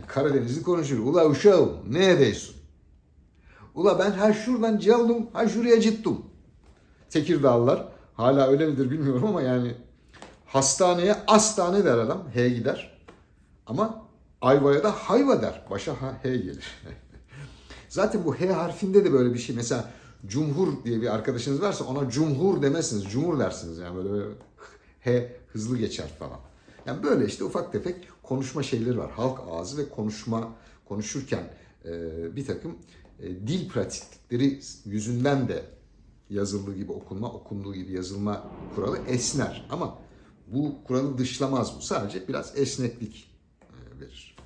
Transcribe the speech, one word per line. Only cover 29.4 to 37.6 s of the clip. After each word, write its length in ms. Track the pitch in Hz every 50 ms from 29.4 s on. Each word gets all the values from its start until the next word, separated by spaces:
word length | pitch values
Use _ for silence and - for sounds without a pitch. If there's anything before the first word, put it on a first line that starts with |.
| - 90
ağzı 280 | 82 85 87 95 135 151
ve 120 | 143 135
konuşma, 640 | - - - 151 208 - - 120 113 113 113 - - - - - - _ _
konuşurken, 680 | - 101 104 107 - - 143 131 - - 92 82 76 - - - - _ _ -
e, 500 | 82 85 85 82 80 80 82 82 80 90
bir 100 | 135 135
takım, 320 | - - - - 170 170 - - _ - - - - - -
e, 100 | 90 90
dil 400 | 92 92 101 117 170 180 151 -
pratiklikleri 920 | - 113 95 - - - - - - - _ - 120 120 139 139 139 - - - - - -
yüzünden 640 | 104 101 107 104 117 123 120 127 143 143 135 120 101
de 180 | 90 73 - - - - _ _ _ _ _ _ - _ _ -
yazıldığı 460 | 101 101 101 95 101 101 95 101 98
gibi 160 | 92 101 90
okunma, 420 | 101 92 - - 95 98 113 117 -
okunduğu 400 | - - - 107 101